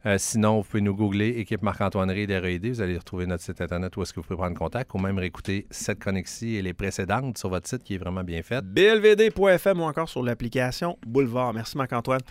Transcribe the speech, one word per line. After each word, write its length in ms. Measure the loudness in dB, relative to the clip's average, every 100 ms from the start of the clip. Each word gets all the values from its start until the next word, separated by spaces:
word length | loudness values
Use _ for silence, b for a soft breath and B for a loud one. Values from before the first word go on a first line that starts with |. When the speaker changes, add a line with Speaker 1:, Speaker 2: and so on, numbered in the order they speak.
Speaker 1:
Euh, 120 | 2 0
sinon, 380 | 2 2 4 4
vous 80 |
pouvez 160 | 2 0
nous 160 | 0 2
googler, 320 | 2 4 2
Équipe 340 | 0 -4 -2
Marc-Antoine 480 | -2 0 0 2 0
Reid, 180 | 0 0
R 140 | 0
E 60 | 0
I 80 | -2
D. 120 | -2
Vous 100 | -2
allez 160 | -2 -2
retrouver 260 | -6 -6
notre 200 | -4 -4
site 160 | -6 -6
Internet 360 | -4 -2 -4 -6
où 60 |
est-ce 100 | -6
que 60 | -8
vous 80 | -8
pouvez 100 | -4
prendre 220 | -4 -2
contact 340 | -4 -4 -6
ou 40 | -4
même 180 | -2 -2
réécouter 520 | -4 -6 -6 -6 -6
cette 300 | -8 -6 -4
chronique-ci 560 | -2 -4 -4 -8 -4 -2
et 60 |
les 100 | -4
précédentes 640 | -4 -4 -4 -2 -2 -2 -6
sur 120 | -4
votre 180 | -4 -4
site 160 | -10
qui 100 | -6
est 40 | -6
vraiment 260 | -4 -4
bien 180 | -4 -6
faite. 220 | -4 -6
Speaker 2:
B 140 | -2 4
L 180 | 6 8
V 160 | 6
D 160 | 8 4
point 260 | 6 4 6
F 100 | 4
M 100 | 2
ou 40 |
encore 240 | 0 -2 -4
sur 160 | -2
l'application 760 | -2 -2 -2 0 0 -2 -4 -6 0
Boulevard. 480 | 2 2 0 -2
Merci 240 | -2 -6 -6
Marc-Antoine. 400 | -2 -2 0 -2 -2